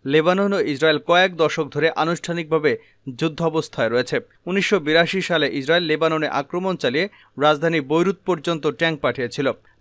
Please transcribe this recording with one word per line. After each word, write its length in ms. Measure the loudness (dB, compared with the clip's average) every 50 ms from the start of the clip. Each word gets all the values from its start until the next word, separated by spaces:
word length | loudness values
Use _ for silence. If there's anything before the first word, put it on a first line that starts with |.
| -2
লেবানন 480 | 2 2 4 4 4 2 2 2 0
ও 80 | 0 0
ইসরায়েল 380 | 0 -2 -2 2 2 2 2 2
কয়েক 380 | 2 2 4 4 4 2 2
দশক 340 | 0 0 0 0 -2 -6 -4
ধরে 200 | -2 -2 0 0
আনুষ্ঠানিকভাবে 880 | 0 0 -2 -2 -2 -4 -6 -6 -6 -6 -4 -2 0 0 2 0 0 -2 -6 _ _ _ -14 -12 -6 -4
যুদ্ধাবস্থায় 680 | -4 -4 -2 -2 -2 -2 -2 -2 -4 -4 -4 -2 0 0
রয়েছে। 320 | 2 0 0 0 -2 -4 -4 _ _ _ -8
উনিশশো 340 | -4 -2 -2 0 2 0 0
বিরাশি 420 | 2 2 4 4 4 2 0 -4
সালে 280 | -2 0 0 0 0 0
ইসরায়েল 320 | -2 -2 0 0 0 2 2
লেবাননে 440 | 0 0 0 0 0 0 0 -2 -2
আক্রমণ 480 | -2 -4 -4 -4 -4 -4 -2 -2 -2
চালিয়ে 320 | -2 -2 0 0 0 -2 -4 _ -12 _ _ _ 0
রাজধানী 420 | 2 2 2 2 0 0 0 0
বৈরুত 360 | 0 0 0 2 2 0 -2 -4 _
পর্যন্ত 400 | -4 -4 -2 -2 -4 -4 -2 -2
ট্যাঙ্ক 340 | -4 -2 -2 -2 -2 -2 -2
পাঠিয়েছিল। 520 | -2 -4 -2 -4 -6 -6 -4 -2 -2 -2 -2 -4 _ _ _ -6